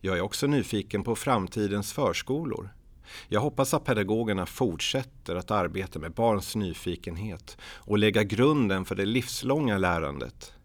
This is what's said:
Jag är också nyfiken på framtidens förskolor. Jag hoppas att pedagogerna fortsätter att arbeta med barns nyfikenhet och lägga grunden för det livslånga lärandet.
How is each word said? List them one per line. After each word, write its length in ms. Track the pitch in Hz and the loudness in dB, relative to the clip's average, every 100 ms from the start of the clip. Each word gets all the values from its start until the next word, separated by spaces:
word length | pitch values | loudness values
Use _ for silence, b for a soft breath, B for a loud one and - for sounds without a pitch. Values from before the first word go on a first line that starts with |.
Jag 160 | 92 92 | 0 -2
är 20 | |
också 260 | 98 - 143 | -2 0 2
nyfiken 580 | 143 101 107 - 104 | 2 2 -2 -2 -4
på 120 | 98 110 | -2 -2
framtidens 760 | - 120 92 - 104 101 104 | 0 0 0 -2 0 0 -4
förskolor. 760 | - 127 85 - 139 160 - 95 - - - B B B | 0 0 0 -2 -2 -2 -6 -8 -16 -20 -20 B B B
Jag 120 | 104 | 0
hoppas 340 | 143 - 131 | 0 0 0
att 100 | 151 | 0
pedagogerna 600 | - 110 98 110 113 98 87 | 0 0 2 0 0 -2 -2
fortsätter 920 | - 123 80 - 135 127 - - 90 | 0 -2 0 -2 -2 -4 -12 -6 -6
att 140 | 90 | -2
arbeta 480 | 107 87 87 92 82 | 0 0 -2 -6 -8
med 140 | 80 | -8
barns 440 | 82 117 104 92 107 | 2 2 2 0 -4
nyfikenhet 1000 | 98 80 - 85 - 85 107 90 - - | -4 -4 -6 -6 -6 -8 -8 -10 -14 -18
och 360 | - - - 104 | -18 -18 0 4
lägga 240 | 107 107 | 6 6
grunden 640 | 104 107 135 151 107 95 | 2 4 4 6 4 2
för 100 | 92 | 0
det 100 | 95 | 0
livslånga 760 | 101 123 123 - 123 143 135 101 | 2 0 -2 -6 0 2 2 2
lärandet. 760 | 92 85 76 71 60 - - - | 2 2 0 -4 -8 -10 -20 -20